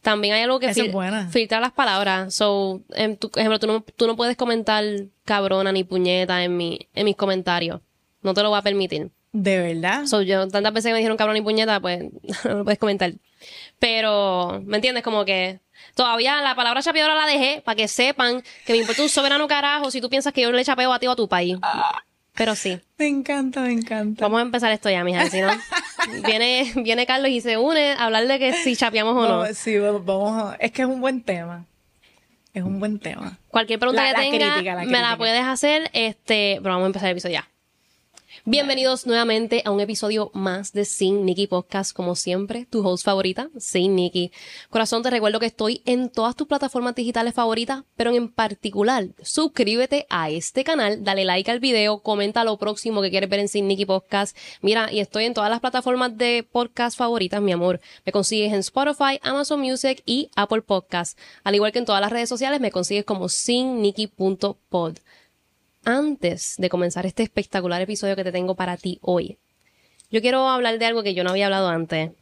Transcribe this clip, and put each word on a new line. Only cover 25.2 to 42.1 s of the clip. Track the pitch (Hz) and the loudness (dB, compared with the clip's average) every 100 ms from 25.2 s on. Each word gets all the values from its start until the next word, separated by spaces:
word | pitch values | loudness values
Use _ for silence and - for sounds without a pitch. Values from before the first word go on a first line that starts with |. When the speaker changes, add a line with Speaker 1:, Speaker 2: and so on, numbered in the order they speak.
| 320 | 2
Speaker 1:
si | 190 | 2
no, | 190 | 2
Speaker 2:
<laughs> | 214 - 359 - - 330 220 220 | 0 -2 -4 -4 -4 -4 -2 0
Speaker 1:
viene, | 220 240 254 262 240 | 2 2 2 0 -2
viene | 220 233 247 | 0 0 2
Carlos | 262 277 | 2 2
y | 247 | 2
se | 233 220 | 0 2
une | 269 320 285 | 2 4 2
a | 277 233 | 2 2
hablar | 220 240 | 2 2
de | 269 | 2
que | 262 | 2
si | 339 330 240 | 2 0 2
chapeamos | 233 220 220 247 | 2 2 2 4
o | 226 | 4
no. | - | 2
Speaker 2:
Vamos, | 214 208 | 0 -4
sí, | 233 208 | 0 2
va-, | 208 | 2
vamos | 208 180 190 208 220 202 | 0 0 0 0 -2 -4
a, | - | -2
es | 226 | -4
que | - | 0
es | 254 | -2
un | 262 | 0
buen | 262 262 | -2 -2
tema. | 233 180 170 175 175 _ _ _ _ _ _ _ _ | -4 -6 -6 -12 -16 _ _ _ _ _ _ _ _
Es | 196 | -6
un | 180 196 | -4 -4
buen | 208 208 | -4 -4
tema. | - - - 185 _ | -8 -10 -12 -14 _
Speaker 1:
Cualquier | 226 220 214 | -2 0 0
pregunta | 247 226 | 2 2
Speaker 2:
La, | 269 | 2
Speaker 1:
que | |
Speaker 2:
la | 226 240 | 2 2
Speaker 1:
tenga, | 233 294 | 2 2
Speaker 2:
crítica, | 294 185 180 | 0 -2 -4
la | 180 | 0
Speaker 1:
me | |
la | 247 | 0
Speaker 2:
crítica. | 240 226 | 0 0
Speaker 1:
puedes | 226 233 | 0 2
hacer, | 254 262 294 302 320 | 0 0 2 2 0
este, | 226 226 208 - 220 202 196 | -2 -2 -4 0 2 2 0
pero | 190 | 0
vamos | 180 190 | 0 0
a | |
empezar | 190 190 | 0 -2
el | |
episodio | 180 180 | -2 -4
ya. | 156 - _ _ _ _ _ _ - _ - - | -6 -6 _ _ _ _ _ _ -20 _ -12 0
Bienvenidos | 277 285 269 262 254 247 | 0 2 2 2 0 0
nuevamente | 233 233 220 220 233 214 | 2 2 2 2 0 0
a | |
un | 202 | 0
episodio | 202 208 208 214 208 | 0 -2 -2 -2 -2
más | 196 190 185 196 | -4 -4 -4 -6
de | 202 202 | -4 -4
Sin | - 190 202 190 | 0 2 2 2
Nikki | 180 196 | 0 0
Podcast, | 180 - 196 196 | -2 -2 -4 -4
como | - 180 | -4 -4